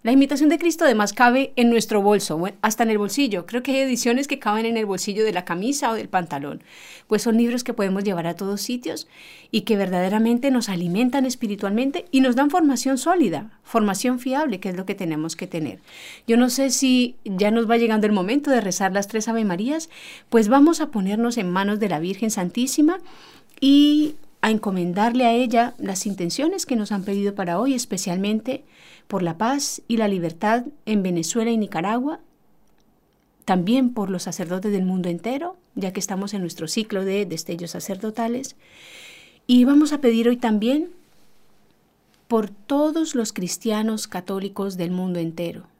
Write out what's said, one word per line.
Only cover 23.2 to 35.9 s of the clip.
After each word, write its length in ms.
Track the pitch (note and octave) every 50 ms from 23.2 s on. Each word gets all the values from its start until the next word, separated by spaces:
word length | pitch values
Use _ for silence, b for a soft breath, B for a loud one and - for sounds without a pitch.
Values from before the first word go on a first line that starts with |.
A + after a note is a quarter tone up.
| B B B B B B B -
y 560 | - C4+ C#4 C#4+ D4 D4 D4 D4+ D4+ - - - - - _ _
a 100 | - G#3+
encomendarle 760 | A3 G#3+ - G#3+ F#3 F#3 F3 F3+ F3 G3 G#3+ A#3 A#3 B3+ B3+
a 60 | A#3
ella 420 | A#3 A#3+ B3+ A#3 A#3+ A#3 A#3 A#3+ - -
las 280 | G3 G3 F#3+ F#3 -
intenciones 600 | G#3 F#3+ F#3+ F3 F3 - - C#4 E4 G4 F4+ -
que 80 | - B3+
nos 160 | A3 G#3 -
han 140 | G#3+ G3 F3+
pedido 320 | G3+ G3+ G3+ G3 G3+ G3+
para 240 | G3+ F#3+ F3 E3+ F#3
hoy, 140 | A#3+ C#4 C4+
especialmente 920 | A#3+ - - G3+ F3+ - G3 F3 F#3 G3 G#3 A3 A3 A3 B3+ C4 - b b b b b b b b b
por 160 | _ D#4 C#4+
la 140 | F#3 E3+ E3
paz 460 | E3 G#3+ A#3 C#4 C#4+ C#4 - - - - -
y 100 | A#3 A3+
la 100 | A3 G#3
libertad 560 | G3 F3+ E3+ D#3+ E3 - - G#3 A3+ B3 A#3+ - - - _
en 160 | G#3+ G#3+ G#3
Venezuela 480 | F#3 F#3 F3 E3+ E3 - - A#3 A3 A#3
y 80 | A#3 A3+
Nicaragua, 640 | G#3 G3 - D#3+ F3 G3 A3+ B3 B3+ D4 E4 - _ _ _ _ _ _ _ _ _ _ _ _ _ _ _ _ _ _ _ _ _ _ _ _ _
también 480 | - F#3 F#3 E3+ F#3+ A#3+ C4+ C4 A#3+
por 160 | - A3+ G3 F#3
los 140 | F#3+ F3
sacerdotes 500 | - F#3 E3 - F3+ E3 F3+ F#3 F#3+ G#3+
del 120 | G3+ F#3+ F#3
mundo 260 | F#3 F#3 F#3 F3 F3+
entero, 460 | E3+ E3+ - A3 C4 C#4 E4+ F4 F4+ _ _ _ _
ya 180 | G3 G3 F#3